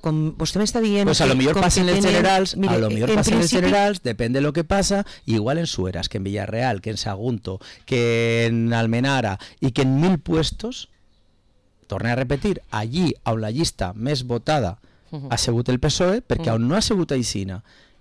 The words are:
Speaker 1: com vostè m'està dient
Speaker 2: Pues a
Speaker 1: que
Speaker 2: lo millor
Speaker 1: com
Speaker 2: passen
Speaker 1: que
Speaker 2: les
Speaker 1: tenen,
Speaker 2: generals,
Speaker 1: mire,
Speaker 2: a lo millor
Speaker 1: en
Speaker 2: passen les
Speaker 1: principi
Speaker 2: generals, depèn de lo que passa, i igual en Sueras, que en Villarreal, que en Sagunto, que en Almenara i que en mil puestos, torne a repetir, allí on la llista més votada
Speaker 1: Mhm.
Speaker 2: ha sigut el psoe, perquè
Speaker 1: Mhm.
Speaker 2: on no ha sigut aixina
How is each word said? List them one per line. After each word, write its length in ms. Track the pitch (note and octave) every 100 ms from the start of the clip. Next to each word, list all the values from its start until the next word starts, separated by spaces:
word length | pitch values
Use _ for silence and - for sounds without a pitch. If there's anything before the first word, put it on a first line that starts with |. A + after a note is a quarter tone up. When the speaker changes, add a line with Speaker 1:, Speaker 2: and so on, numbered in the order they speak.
Speaker 1:
com 320 | E3 D#3 D#3 -
vostè 220 | D#3+ F#3+
m'està 200 | G#3+ A#3
dient 260 | A3 G3+ G3
Speaker 2:
Pues 120 | -
a 40 | -
Speaker 1:
que 40 |
Speaker 2:
lo 20 | C3
millor 140 | C3+ E3
Speaker 1:
com 60 | F3+
Speaker 2:
passen 200 | F3 F3+
Speaker 1:
que 40 |
Speaker 2:
les 80 | F#3
Speaker 1:
tenen, 120 | G3 F3
Speaker 2:
generals, 360 | F#3 F#3+ F#3+ -
Speaker 1:
mire, 180 | G3 F3+
Speaker 2:
a 20 |
lo 120 | -
millor 160 | G#3+ A3+
Speaker 1:
en 100 | G#3+
Speaker 2:
passen 180 | G#3+ A3+
les 80 | E3+
Speaker 1:
principi 120 | G3+ F3+
Speaker 2:
generals, 380 | G3+ G3+ G3 A#2+
depèn 280 | G#2+ A#2 C3+
de 40 | D3
lo 80 |
que 100 | D3
passa, 400 | D#3+ G3 G3 G3 G3+ - -
i 100 | A2+
igual 180 | G#2+ D#3
en 100 | E3
Sueras, 420 | - F#2 F2+ F#2+
que 80 | G#2+
en 20 | F#2+
Villarreal, 520 | G2+ G2 A2 B2+ G2+
que 100 | A2
en 40 | G#2
Sagunto, 600 | A2+ G2 A#2+ A2+ - F#2+ - - -
que 600 | B2 A#2 A#2 A#2 A#2 A#2
en 280 | A#2 A#2
Almenara 640 | A#2 A2+ A#2 C3+ C3+ A2 F#2+ - -
i 120 | C3+
que 100 | C3
en 180 | C3 C3+
mil 200 | F3 F3
puestos, 680 | - D#3+ D#3 - A3+ B3+ - _ _ _ _ _ _ _ _ _ -
torne 240 | G2 A2
a 40 | A#2+
repetir, 460 | C3 C#3 G#3 F#3 -
allí 420 | G#2+ A2 D3+ E3+ - -
on 160 | A2
la 100 | G#2+
llista 420 | B2 D#3+ - F2+
més 300 | G#2 B2 D3 B2
votada 520 | A#2+ - D3+ G2 F2+ _ _ _
Speaker 1:
Mhm. 140 | D3+ C3+
Speaker 2:
ha 80 | A#2+
sigut 320 | - A#2 A#2+
el 80 | B2+
psoe, 420 | D3+ - F3+ G#3+ -
perquè 240 | - D#3+
Speaker 1:
Mhm. 60 | A2+
Speaker 2:
on 120 | A#2+
no 80 | F#3+
ha 60 |
sigut 300 | G#3+ G#3 E3
aixina 520 | C3+ A#2 G2+ F#2+ F#2 - - _ _